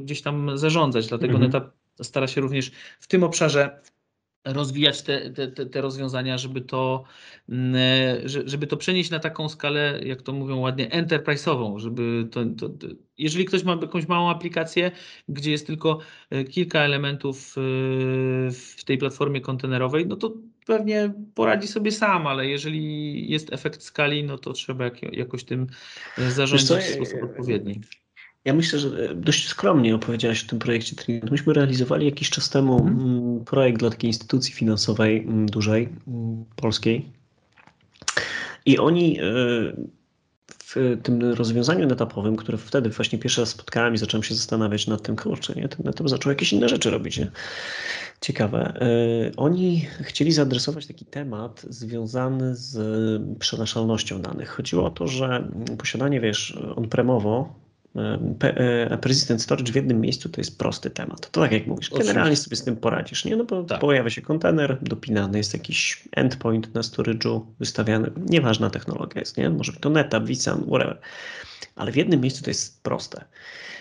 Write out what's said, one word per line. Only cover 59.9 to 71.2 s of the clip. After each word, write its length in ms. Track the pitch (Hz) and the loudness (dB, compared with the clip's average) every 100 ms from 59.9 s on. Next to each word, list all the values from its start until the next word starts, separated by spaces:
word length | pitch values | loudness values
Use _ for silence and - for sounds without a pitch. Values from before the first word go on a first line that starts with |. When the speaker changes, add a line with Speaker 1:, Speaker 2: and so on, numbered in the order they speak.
| 113 | 2
Speaker 2:
miejscu 280 | 113 - - | 2 -2 -4
to 120 | - | -6
jest 180 | - - | -6 -2
prosty 320 | - - - | -2 -2 -6
temat. 400 | - - - - | -8 -10 -10 -4
To 100 | 165 | 2
tak 120 | 143 | 4
jak 140 | 110 - | 2 0
mówisz, 200 | - - | -6 -4
Speaker 1:
Oczywiście. 260 | - 214 | 0 2
Speaker 2:
generalnie 240 | 190 160 143 | 4 4 2
sobie 200 | - 113 | 0 -6
z 80 | |
tym 120 | 123 110 | -4 -2
poradzisz, 480 | 117 - - - | 0 0 -2 -6
nie? 120 | - 220 | -2 -2
No 80 | |
bo 200 | 233 185 | 0 -4
Speaker 1:
Tak. 160 | 170 - | -4 0
Speaker 2:
pojawia 300 | 143 135 117 | 4 4 2
się 120 | 123 | -2
kontener, 560 | - 156 170 160 139 131 | -2 2 4 4 2 0
dopinany 560 | - - - 104 98 104 | -4 -4 0 2 2 0
jest 140 | 101 | 0
jakiś 540 | - - - - - - | -4 -4 -2 -2 -4 -4
endpoint 600 | - 131 - 113 113 110 | 0 2 2 0 0 0
na 60 | 117 | -4
storage'u, 600 | 113 - 117 110 117 113 110 - | -4 -2 -2 0 0 -2 -4 -8
wystawiany, 520 | 113 - 107 110 110 131 | -6 -2 2 2 0 -2
nieważna 540 | 185 165 127 110 107 | 2 4 6 4 2
technologia 500 | - - 107 - - | -2 -6 -6 -6 -8
jest, 160 | - - | -6 -2
nie? 140 | 139 | 0
Może 220 | 151 131 | 0 -2
być 80 | - | -2
to 100 | 143 | 2
NetApp, 380 | 151 143 110 110 | 4 4 2 0
VSAN, 360 | 127 - - - | -2 -2 -2 0
whatever. 340 | 131 - - - - | 2 0 -4 -12 -16